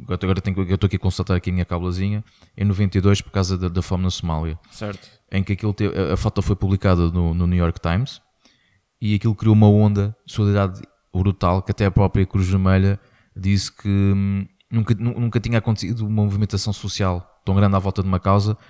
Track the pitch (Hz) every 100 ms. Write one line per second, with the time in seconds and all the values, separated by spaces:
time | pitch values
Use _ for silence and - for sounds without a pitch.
0 | 113 90 92 92 101 92 90 95 98 92
1 | 95 - 87 92 92 90 87 87 90 90
2 | 98 104 107 _ _ - 101 95 101 98
3 | 98 101 - 101 95 92 90 90 - 92
4 | 92 - 85 80 80 82 - - 107 98
5 | - _ _ 95 95 98 107 101 101 -
6 | 85 92 110 101 - 101 98 98 101 87
7 | 85 87 85 85 87 90 85 - 82 90
8 | 131 - _ _ _ _ _ _ _ _
9 | 107 104 113 104 110 107 107 104 107 101
10 | 101 110 - - 101 101 98 95 - _
11 | _ 92 95 92 90 92 - 98 101 90
12 | 98 - 92 98 92 98 95 95 98 98
13 | - _ _ - 95 98 - - 104 98
14 | 98 98 98 98 98 _ _ 117 107 107
15 | 117 117 117 117 107 117 110 107 87 117
16 | 107 107 104 98 107 98 107 98 101 -
17 | 95 87 - _ - 98 101 98 95 92
18 | 95 92 95 101 101 104 -